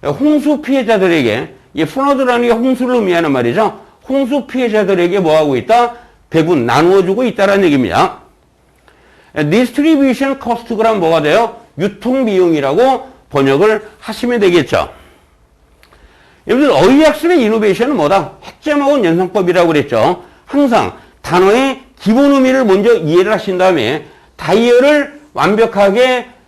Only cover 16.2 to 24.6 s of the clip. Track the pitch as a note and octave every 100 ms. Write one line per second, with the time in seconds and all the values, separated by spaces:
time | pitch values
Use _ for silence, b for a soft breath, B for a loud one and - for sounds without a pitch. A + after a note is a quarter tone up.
16.2 | b b - A#3 D4 F3 F3+ C4+ D#4 D4
17.2 | E4 F4+ A3 A3 G#3 F#3 A#3+ C4 D3 F#3+
18.2 | D3 - - - D4+ D4 C#4 C#4+ F#3 E3
19.2 | F#3 G#3 F3+ F3+ F3 D#3 B2 A#2 B2+ F3+
20.2 | B B _ C#4 C#4+ A3+ G2+ - B B
21.2 | - E3+ F#3+ A3 C4+ C4 - _ - A3+
22.2 | C#4+ C#4 B3+ C4 A#3 F#3+ G#3 A3+ D#3 E3+
23.2 | F#3+ G#3+ - F#3 F#3 E3+ A2+ D3 B B
24.2 | B _ D3 G3